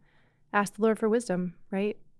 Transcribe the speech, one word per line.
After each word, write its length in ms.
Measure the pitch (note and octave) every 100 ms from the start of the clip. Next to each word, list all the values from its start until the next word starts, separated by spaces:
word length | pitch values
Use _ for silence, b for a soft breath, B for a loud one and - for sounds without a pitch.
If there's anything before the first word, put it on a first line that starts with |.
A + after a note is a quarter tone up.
| _ _ _ _ _
ask 220 | G#3 G3+ -
the 60 |
Lord 160 | A3 G#3+
for 100 | A3
wisdom, 460 | A#3 A#3+ F3+ F3+ - -
right? 260 | F#3+ G#3 - -